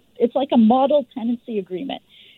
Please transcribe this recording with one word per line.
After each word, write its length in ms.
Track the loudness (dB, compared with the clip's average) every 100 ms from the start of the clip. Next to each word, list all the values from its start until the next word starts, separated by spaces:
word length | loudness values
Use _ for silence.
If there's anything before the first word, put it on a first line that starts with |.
| -4 -4
it's 180 | -2
like 160 | -2 0
a 60 | 4
model 480 | 4 4 2 0 -2
tenancy 460 | -6 -6 -6 -6 -8
agreement. 420 | -8 -8 -10 -12 -16 _ -20